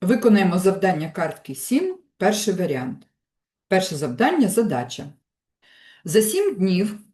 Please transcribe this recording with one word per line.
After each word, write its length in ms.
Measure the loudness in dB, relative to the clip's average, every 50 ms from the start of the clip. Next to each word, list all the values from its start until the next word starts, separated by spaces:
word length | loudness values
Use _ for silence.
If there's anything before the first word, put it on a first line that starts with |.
| 0
Виконаємо 560 | 2 2 4 6 6 6 6 4 4 2 2
завдання 520 | 2 2 2 2 0 0 0 0 -4 -6
картки 440 | -6 -6 -6 -6 -6 -10 _ -14 -14
сім, 440 | -12 -6 -2 -2 0 0 -2 -6 -8 _ _ _ _
перший 360 | 0 0 0 0 -2 -2 -2
варіант. 520 | -2 -2 -4 -4 -4 -6 -8 -10 -12 -16 _ _ _ _ _ _ _ _ _ _ _ _ _
Перше 280 | 0 0 0 -2 -4
завдання, 520 | -6 -6 -6 -2 0 0 0 2 2 2 2
задача. 580 | 2 0 0 0 -2 -4 -6 -8 -10 -14 -14 -16 -18 _ _ _ _ _ _ _ _ _ _ _ _ _ _ -20 -20 _ _
За 180 | 0 2 2 2
сім 320 | 2 0 0 0 0 0
днів 420 | 0 0 0 2 0 0 -2 -6 -10 -16 _